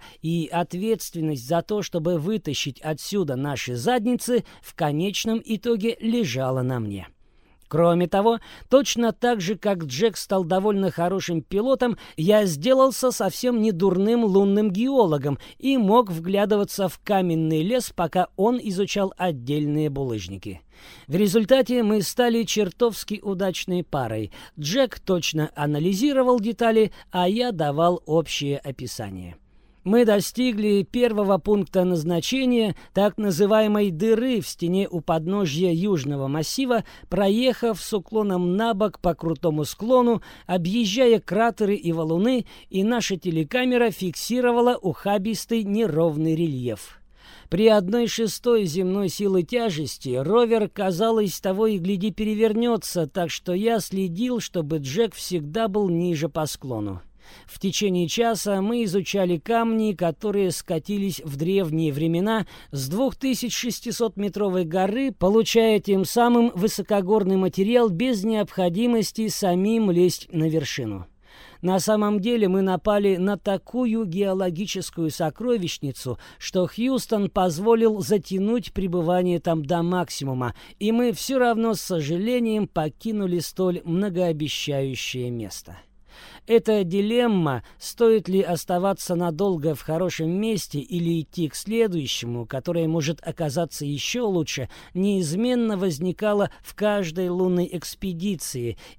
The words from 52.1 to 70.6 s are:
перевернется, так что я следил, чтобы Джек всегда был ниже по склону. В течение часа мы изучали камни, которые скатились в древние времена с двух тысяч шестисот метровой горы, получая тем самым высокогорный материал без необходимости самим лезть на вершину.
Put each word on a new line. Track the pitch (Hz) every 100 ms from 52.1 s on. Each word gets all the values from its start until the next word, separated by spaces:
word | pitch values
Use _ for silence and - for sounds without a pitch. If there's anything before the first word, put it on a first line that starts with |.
перевернется, | - 214 208 220 214 240 226 - 180 156
так | - 175
что | - -
я | 180 220 226
следил, | - 190 190 170 247 240
чтобы | - 185 151 160
Джек | 135 151 233 -
всегда | - 180 147 160 226
был | 196 202
ниже | 170 175 165 156
по | 160 156
склону. | - 135 117 104 92 - _ - - -
В | -
течение | 196 - 208 180 170
часа | - 233 226 - 196
мы | 196 240
изучали | 226 190 165 202 180 175
камни, | - 233 226 220 214
которые | 175 170 156 214 202 190
скатились | 165 - 165 - 208 196 160
в | 160 139
древние | 165 196 175 156 160
времена | 139 165 165 202 220 - - -
с | 139 131
двух | 180 262 -
тысяч | 269 247 247 -
шестисот | 247 - 240 190 226 196
метровой | 202 185 202 185 170
горы, | 180 190 220 269
получая | 208 180 214 208 226 226 214
тем | - 196
самым | 190 - 240 240 233 180
высокогорный | 214 - 185 208 180 220 190 190
материал | 185 - 196 240 226
без | 170 247 226 202
необходимости | 220 202 - 180 175 240 233 202 - 214
самим | - 196 180 196 226 214
лезть | 170 180 175 -
на | 165 160
вершину. | 156